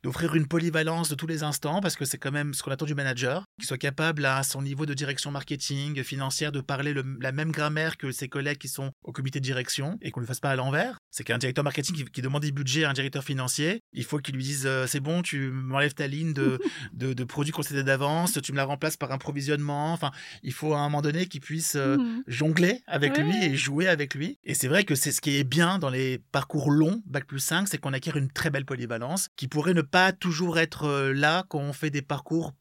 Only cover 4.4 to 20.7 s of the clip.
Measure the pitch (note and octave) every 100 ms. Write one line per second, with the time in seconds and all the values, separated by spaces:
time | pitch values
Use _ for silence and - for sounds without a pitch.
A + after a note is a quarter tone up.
4.4 | C3+ C3+ C#3 C#3 D3 C#3 C#3+ C3+ D3 C#3
5.4 | - C#3+ - C#3 C#3+ C#3+ B2+ C3+ C3+ -
6.4 | D3+ C#3+ C3+ C#3 C#3+ C#3 C3 C3+ C3 C3
7.4 | D#3 D#3 D3+ D3+ D#3+ - C#3 B2+ C3+ C#3+
8.4 | C#3 C#3+ C#3 - C#3 - - B2+ C3 C#3
9.4 | C3 C3 B2 - C#3 A3 - - A#2 B2
10.4 | C#3+ C3 C3 D3 A#3 A#3 _ - - A2+
11.4 | C3 B2+ C#3+ C#3+ C#3 E3 B2+ - C3 C#3+
12.4 | D3 C#3 C#3 C#3 D#3 C3+ C3+ C#3 C3+ C#3
13.4 | B2+ - D#3 A3+ _ - - D3 C3+ C3
14.4 | C3 C#3+ C3+ C3 B2+ C#3+ C#3 E3+ F3 C#3+
15.4 | C3+ C3 C3 C3+ C#3+ C#3+ C#3+ C#3+ D#3+ C#3+
16.4 | C3+ C3 G4 - - - C3 B2 B2+ -
17.4 | D3 D#3+ C#3+ C#3+ C3+ C3+ C#3+ D#3 F3 D#3
18.4 | C#3 C3+ C3+ C#3+ D#3 - C3 C3+ D3 C#3+
19.4 | C3+ D3 D3 C#3+ D3+ E3+ C#3+ - - -
20.4 | - - D#3